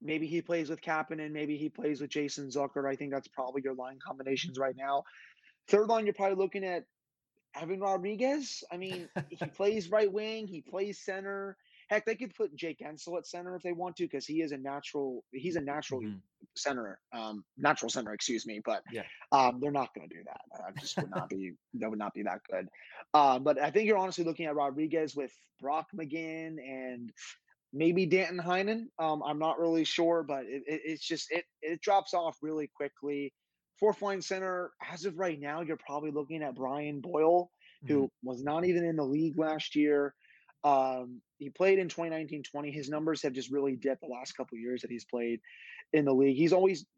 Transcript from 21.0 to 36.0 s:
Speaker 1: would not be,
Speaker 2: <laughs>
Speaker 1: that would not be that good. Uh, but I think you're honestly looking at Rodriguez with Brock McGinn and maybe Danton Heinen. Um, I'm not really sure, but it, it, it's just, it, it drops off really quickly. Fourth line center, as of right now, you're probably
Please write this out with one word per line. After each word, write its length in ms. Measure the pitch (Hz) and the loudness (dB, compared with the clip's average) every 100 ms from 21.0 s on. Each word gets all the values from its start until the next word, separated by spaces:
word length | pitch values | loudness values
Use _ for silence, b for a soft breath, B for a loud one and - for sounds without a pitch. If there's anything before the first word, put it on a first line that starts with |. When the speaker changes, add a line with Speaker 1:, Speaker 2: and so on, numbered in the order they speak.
Speaker 1:
would 80 | 123 | -4
not 180 | 180 - | -4 -4
be, 220 | 95 95 - | -6 -6 -10
Speaker 2:
<laughs> 100 | _ 120 | _ -6
Speaker 1:
that 140 | 110 | -4
would 100 | 107 | -2
not 140 | 104 | -4
be 100 | 101 | -4
that 160 | 104 90 - | -4 -4 -4
good. 200 | 92 92 B B B - | -4 -4 B B B 4
Uh, 260 | 151 143 127 | 8 8 6
but 200 | 139 135 | 4 2
I 100 | 147 | 2
think 160 | 151 220 | 4 4
you're 100 | 202 | 4
honestly 260 | 185 180 | 2 0
looking 220 | 165 165 160 | -2 -2 -2
at 100 | 147 | 0
Rodriguez 640 | 143 135 156 160 156 143 | 0 0 0 0 0 -2
with 160 | 131 - _ _ | -6 -8 _ _
Brock 300 | 135 156 156 | -4 -4 -4
McGinn 640 | 202 151 160 160 160 160 160 131 | -8 -8 -6 -6 -8 -8 -10 -10
and 460 | 131 131 123 120 B B B B _ _ | -8 -8 -8 -12 B B B B _ _
maybe 320 | 135 165 180 180 | 2 4 4 4
Danton 340 | 185 170 175 | 4 2 -2
Heinen. 460 | 170 185 196 226 233 - | 0 2 2 -2 -6 -2
Um, 240 | 160 151 | -2 0
I'm 160 | 135 151 | -2 0
not 200 | 160 135 | 0 2
really 240 | 170 165 | 2 2
sure, 400 | 156 - 170 170 | 2 2 4 2
but 220 | 147 139 113 | 0 -4 -6
it, 180 | 135 131 | -8 -6
it, 160 | 156 156 | -6 -6
it's 200 | 156 - | -6 -4
just, 240 | 160 - | -6 -4
it, 140 | 170 - _ | -6 -6 _
it 200 | 156 165 | -6 -2
drops 320 | - 196 196 | 4 4 4
off 240 | 180 165 - | 0 -2 -4
really 260 | 151 156 147 | -4 -4 -4
quickly. 600 | - 143 - 143 143 139 - _ _ _ - | -6 -8 -6 -4 -4 -4 -10 _ _ _ 2
Fourth 240 | 214 196 | 2 4
line 200 | 202 190 | 0 -4
center, 500 | - 190 190 180 175 - - | -2 -2 -2 -2 -4 -8 -12
as 140 | 165 185 | -6 -4
of 120 | 160 | -2
right 220 | 185 147 | -2 -2
now, 200 | 143 156 | -4 -4
you're 140 | 165 - | -4 -6
probably 340 | - 143 | -4 -4